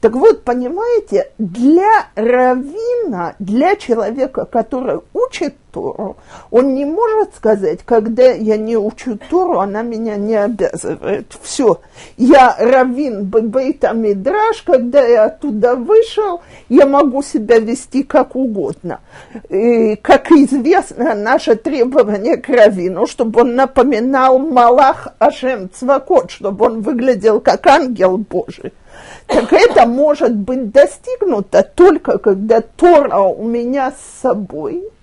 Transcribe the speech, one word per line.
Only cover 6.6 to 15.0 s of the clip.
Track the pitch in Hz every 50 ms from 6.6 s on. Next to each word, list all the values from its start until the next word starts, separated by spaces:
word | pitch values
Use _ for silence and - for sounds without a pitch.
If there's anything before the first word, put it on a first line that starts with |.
| 254 277 262
не | 262 285
может | 285 320 381 466 453 440 440 415 415 -
сказать: | - - 220 220 208 196 160 156 185 -
"Когда | - 240 226 214 226 226 220 247 254 240
я | 165 226 214 214
не | 214 214 220 233
учу | 220 202 220 233 - - 262 220 208 - -
Тору, | - 349 370 370 339 190
она | 190 202 196 208 226
меня | 240 233 214 226 226 214
не | 202 202 214 226
обязывает. | 214 202 202 240 202 196 - - - - - 165 - - - 196 - 226 - - -
Всё, | - - - - 277 220 170 - _ _ _ - - - _
я | - 220 240 302 285 254 247 - -
раввин | 220 240 262 262 254 262 240 254 302 269 226 196 208
Б-, | 190 202 226 220
Бейта | 226 202 262 269 262 320 - - 196 -
Мидраш, | 226 226 214 202 196 190 269 339 427 427 453 440 - -
когда | - - 262 233 240 240 285